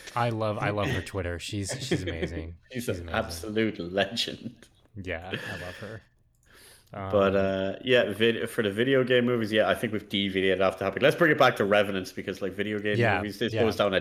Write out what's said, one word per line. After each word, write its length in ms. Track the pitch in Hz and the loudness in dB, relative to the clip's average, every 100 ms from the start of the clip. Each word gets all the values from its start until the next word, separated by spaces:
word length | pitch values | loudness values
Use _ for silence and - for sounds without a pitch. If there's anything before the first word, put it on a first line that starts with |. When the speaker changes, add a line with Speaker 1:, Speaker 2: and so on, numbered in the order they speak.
| - | -8
Speaker 1:
I 160 | - 120 | -2 -2
love, 260 | 110 110 104 | 0 -2 -2
I 120 | 104 | -2
love 180 | 104 98 | 0 0
her 140 | 92 | -2
Speaker 2:
<laughs> 100 | 90 | -4
Speaker 1:
Twitter. 260 | 98 87 85 | -4 -4 -6
She's, 380 | - 104 95 - | -6 -6 -6 -6
she's 220 | - 165 | -4 -4
amazing. 520 | 90 82 - 85 80 - | -2 -6 -6 -6 -10 -12
Speaker 2:
<laughs> 100 | _ | _
She's 120 | 127 | -8
Speaker 1:
She's 40 | 120 | -6
Speaker 2:
an 140 | 98 85 | -6 -4
Speaker 1:
amazing. 60 | 104 | -4
Speaker 2:
absolute 600 | 101 85 110 107 110 101 | -4 -8 -4 0 0 -2
legend. 760 | 87 95 98 120 - - - - - _ _ 101 | -2 0 0 -2 -6 -8 -12 -16 -20 _ _ -12
Speaker 1:
Yeah, 340 | 92 82 90 | -8 -8 -6
I 220 | 101 - 95 | -8 -8 -10
love 140 | 90 90 | -10 -12
her. 220 | 101 110 - _ _ _ _ - - - _ | -12 -14 -18 _ _ _ _ -20 -20 -20 _
Speaker 2:
But, 440 | 104 95 98 98 98 | -10 0 4 4 4
Speaker 1:
Um, 0 | |
Speaker 2:
uh, 360 | 98 95 95 - | 2 0 -2 -4
yeah, 280 | 127 123 104 | 2 4 4
vid-, 360 | 101 117 113 107 | 2 2 2 -2
for 140 | - | -2
the 80 | 107 | 0
video 340 | 98 127 135 | 0 2 2
game 220 | 127 127 120 | 4 4 4
movies, 260 | 123 107 | 2 2
yeah, 160 | 107 95 | 2 4
I 60 | |
think 180 | 92 113 | 2 -2
we've 160 | 104 - | -4 -4
deviated 540 | 104 101 95 95 92 | -2 0 2 2 4
off 160 | 95 - | 2 2
the 80 | 113 | -2
topic. 160 | - | 2
Let's 140 | 139 160 | 2 4
bring 140 | 165 | 4
it 40 | 147 | 6
back 200 | 131 120 | 4 4
to 100 | 104 | 4
Revenants, 460 | 104 101 98 92 | 4 4 0 -6
because, 280 | - 95 92 | -8 -8 -6
like, 120 | 98 | -6
video 240 | 92 104 107 | -4 -4 -2
game 180 | 104 107 | 0 2
Speaker 1:
Yeah, 200 | 117 95 | 2 0
Speaker 2:
movies, 200 | 101 98 | -2 -4
this 140 | 117 | -2
Speaker 1:
yeah. 100 | 110 | 2
Speaker 2:
goes 140 | 110 92 | 2 2
down 160 | 104 | 2
a 80 | 92 | 2